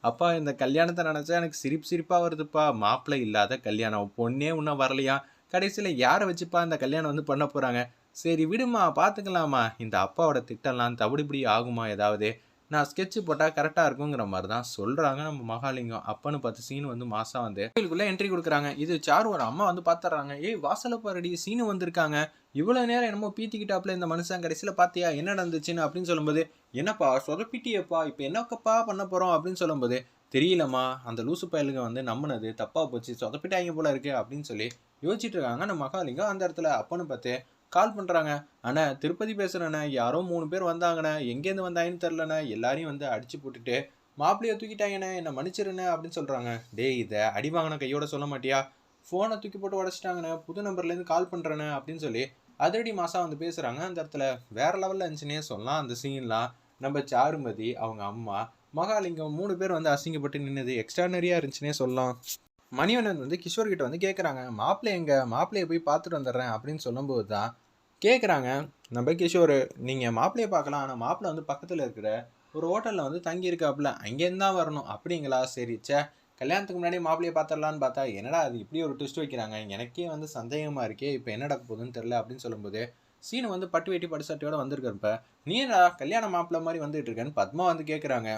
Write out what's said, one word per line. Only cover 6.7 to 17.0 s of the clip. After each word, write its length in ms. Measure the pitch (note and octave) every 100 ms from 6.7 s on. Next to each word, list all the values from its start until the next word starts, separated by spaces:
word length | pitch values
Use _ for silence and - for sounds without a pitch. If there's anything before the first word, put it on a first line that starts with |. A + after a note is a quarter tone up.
| D3+
கல்யாணம் 360 | C3 D#3 D#3
வந்து 120 | C#3+
பண்ண 220 | D3 C#3+ D3
போறாங்க? 360 | D3 C3 B2 B2 _ _ -
சரி 280 | E3 D#3+ D#3
விடுமா, 360 | A3 B3+ A#3 F3
பார்த்துக்கலாமா. 680 | D3 F#3 G#3 G3 F3 D#3+ C3 A2+ -
இந்த 180 | A2+ G#2
அப்பாவோட 420 | F#2+ - E3 C3+
திட்டம்லாம் 540 | A#2 A2 C#3 B2 A#2+ A#2+
தவிடுபடி 420 | A2 C#3+ D3 C#3 B2
ஆகுமா 380 | G#2+ A#2+ A#2 A2+
ஏதாவது? 400 | G2+ G#2 G#2 G#2+ A2 _ _ _
நான் 160 | D3+ C#3+
ஸ்கெட்ச் 300 | - F#3+ A3
போட்டா 260 | F3 D3 D#3+
கரெக்டா 340 | D#3 D3 D#3+
இருக்குங்கிற" 380 | D#3 B2+ D3 C3+ G#2
மாதிரி 220 | F#2+ F#2
தான் 180 | A2+ A#2+
சொல்றாங்க 540 | - G#2 C#3 D3+ C3+
நம்ம 200 | D#3 D3
மகாலிங்கம். 600 | A2+ A#2 C3+ C3 A#2+ A2+ -
அப்பன்னு 320 | G#2+ D3 D3
பார்த்து 240 | A#2+ -
சீனு 240 | - C#3 C#3+
வந்து 200 | A#2+